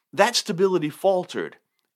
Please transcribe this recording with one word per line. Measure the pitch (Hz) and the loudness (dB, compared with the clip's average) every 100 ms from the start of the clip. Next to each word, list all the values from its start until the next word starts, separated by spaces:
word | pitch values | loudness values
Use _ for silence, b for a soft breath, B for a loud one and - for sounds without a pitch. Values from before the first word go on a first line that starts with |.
| _ | _
that | 135 208 233 | 2 2 2
stability | - 175 196 180 151 | -2 0 0 0 -4
faltered, | 143 190 185 170 110 78 - _ _ _ | -2 0 0 -2 -6 -8 -10 _ _ _